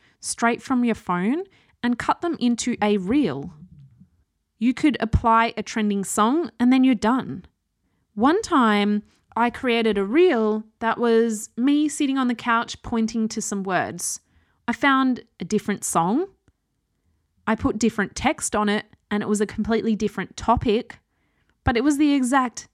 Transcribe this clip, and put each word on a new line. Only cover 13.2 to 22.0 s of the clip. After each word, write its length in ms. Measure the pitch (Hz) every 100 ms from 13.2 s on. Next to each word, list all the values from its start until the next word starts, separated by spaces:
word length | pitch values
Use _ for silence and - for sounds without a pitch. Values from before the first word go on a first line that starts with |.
| 220
to 140 | 220
some 220 | - 202
words. 560 | 190 170 101 175 - - _ _ _ _ -
I 60 |
found 520 | 226 285 269 262 240 - -
a 60 |
different 400 | 175 214 - 190
song. 420 | - 175 175 262 392 _ _ _ _ _ _ _ _ _ _ _ -
I 80 |
put 240 | 220 269 220
different 360 | 220 - 190
text 420 | - 262 - - 208
on 140 | 208
it 160 | 208 - - -
and 120 | 208
it 60 | 185
was 140 | 208
a 40 | 202
completely 480 | - 208 226 226
different 440 | 214 208 - 175 -
topic, 600 | - 240 247 220 - - _ _ _ _ _ _
but 120 | - 240
it 80 |
was 140 | 285
the 160 | 277